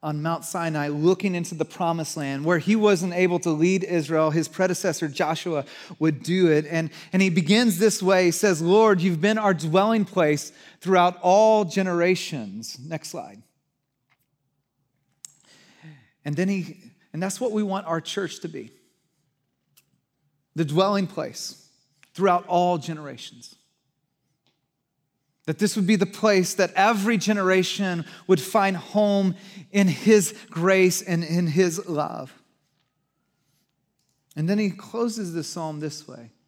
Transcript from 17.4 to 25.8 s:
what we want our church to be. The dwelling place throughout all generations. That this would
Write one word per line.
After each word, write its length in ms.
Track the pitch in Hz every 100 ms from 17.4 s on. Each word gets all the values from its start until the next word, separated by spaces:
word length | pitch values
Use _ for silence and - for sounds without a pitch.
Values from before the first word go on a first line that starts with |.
what 120 | 247
we 100 | 214
want 240 | 208 190 180
our 160 | 165
church 380 | 156 - 180 -
to 80 | 165
be. 240 | 147 110 _ _ _ _ _ _ _ _ _ _ _ _ _ _ _ _ _ _
The 120 | - 160
dwelling 400 | 151 190 202 185
place 600 | - 143 - - - _ _ _ _ _
throughout 340 | - 190 175 175
all 300 | 175 180 175
generations. 800 | 143 160 147 123 - 127 117 _ _ _ _ _ _ _ _ _ _ _ _ _ _ _ _ _ _ _ -
That 120 | 151
this 180 | 208
would 100 | -